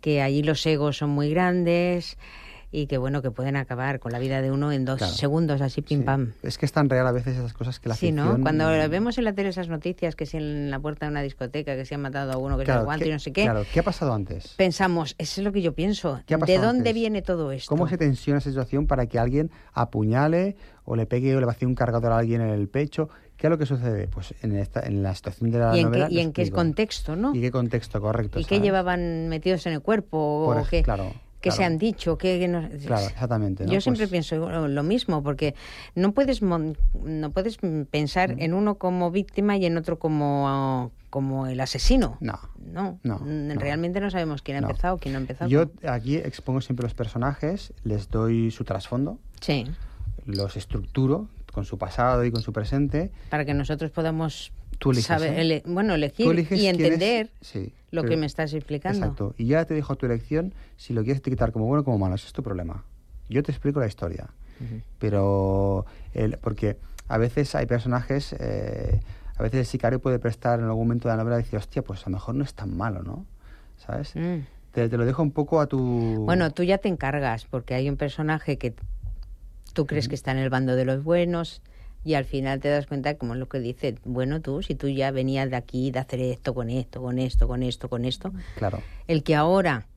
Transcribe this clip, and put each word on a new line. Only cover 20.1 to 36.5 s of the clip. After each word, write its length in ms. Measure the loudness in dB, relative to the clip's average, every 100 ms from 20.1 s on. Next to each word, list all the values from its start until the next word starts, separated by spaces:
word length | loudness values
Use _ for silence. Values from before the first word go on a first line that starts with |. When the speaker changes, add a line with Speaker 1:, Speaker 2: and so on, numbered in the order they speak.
| 4 4 4 0 -4 -16 -20
Speaker 2:
o 120 | -4 -2
le 100 | 0
pegue 280 | 0 2 4
o 40 |
le 60 | 2
vacíe 200 | 2 0
un 60 | 2
cargador 360 | 2 2 4
a 60 | 4
alguien 220 | 4 2
en 80 | 2
el 180 | 0 0
pecho? 400 | 0 -2 -2 -4 -6 -20 -2
¿Qué 100 | 2
es 40 |
lo 80 | 2
que 80 | 0
sucede? 420 | 0 0 -2 -2
Pues 260 | -6 -8 -6
en 140 | -2 -2
esta, 240 | -2 -4
en 220 | -2 0
la 120 | 0
situación 360 | -2 -8 -2 0
de 80 | 2
la 140 | 4 6
Speaker 1:
¿Y 20 |
en 40 | 4
Speaker 2:
novela 220 | 4 2
Speaker 1:
qué, 40 |
y 40 | 2
Speaker 2:
lo 60 |
Speaker 1:
en 100 | 0
qué 100 | 0
Speaker 2:
explico. 140 | 0 2
Speaker 1:
contexto, 600 | 2 2 0 -2 -4 -2
no? 180 | 0
Speaker 2:
¿Y 60 | 2
qué 100 | 2
contexto? 500 | 2 0 0 -2 -2
Correcto, 380 | 0 0 -2 -2
Speaker 1:
¿Y 40 |
qué 120 | 0 4
Speaker 2:
¿sabes? 60 |
Speaker 1:
llevaban 640 | 4 2 2 0 0 -2 -2
metidos 360 | -2 0 0 0
en 80 |
el 60 | -4
cuerpo? 600 | 0 0 0 -2 0 2 2
Speaker 2:
Por 100 | 2
Speaker 1:
¿O 40 |
Speaker 2:
ej-, 60 | 2
Speaker 1:
qué, 120 | 4
Speaker 2:
claro, 300 | 4 2 -2 -8 -16 -2
Speaker 1:
qué 80 | 0
se 80 | 2
Speaker 2:
claro. 140 | 2
Speaker 1:
han 40 | 2
dicho? 380 | 0 0 -2 0
¿Qué, 220 | 0 2
qué 100 | 2
no? 180 | 0 -4 -8 -2
Speaker 2:
Claro, 200 | 0 0
exactamente, 600 | -2 0 2 0 0 2
¿no? 60 |
Speaker 1:
Yo 80 | 2
siempre 240 | 2 2 2
Speaker 2:
Pues 40 |
Speaker 1:
pienso 260 | 0 0 -2 -2
lo, 200 | -2 0
lo 140 | 0
mismo, 400 | 2 0 2 0
porque 320 | 0 0 -2 -2 -14 -16 -8
no 180 | 2 2
puedes 280 | 4 2 2
mon-, 380 | 2